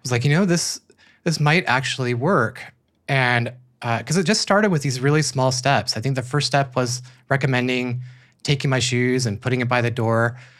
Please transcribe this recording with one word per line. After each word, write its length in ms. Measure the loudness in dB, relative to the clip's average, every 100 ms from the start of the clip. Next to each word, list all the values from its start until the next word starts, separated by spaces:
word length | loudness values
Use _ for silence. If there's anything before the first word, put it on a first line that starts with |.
was 120 | -4
like, 100 | 0
"You 80 | 2
know, 140 | 2 2
this, 340 | 0 -2 -8 _ _ _ _ -4
this 160 | 0
might 240 | 2 2 2
actually 460 | 0 -2 -4 -2
work." 600 | 0 2 2 0 -4 -18 _ _ _ -2
And, 420 | 0 2 2 0 -8 _ -10
uh, 180 | -4 -4
'cause 160 | 0 0
it 60 |
just 180 | 2 0
started 300 | 2 2 4
with 100 | 0
these 180 | -2 0
really 220 | 2 2
small 300 | 0 0 0
steps. 440 | 2 2 2 0 -4
I 60 |
think 140 | -2 -4
the 80 |
first 240 | -2 -2 0
step 280 | 0 0 -2
was 280 | -2 -4 -10 -16 -4
recommending 720 | -2 0 0 0 -2 -2 -6 -10 -18 _ _
taking 280 | -4 -2 0
my 100 | 0
shoes 460 | 0 0 2 0 0
and 140 | -2
putting 220 | -2 -2
it 60 | 0
by 140 | 0
the 100 | 0
door. 460 | 0 0 2 0 -2 -20 -20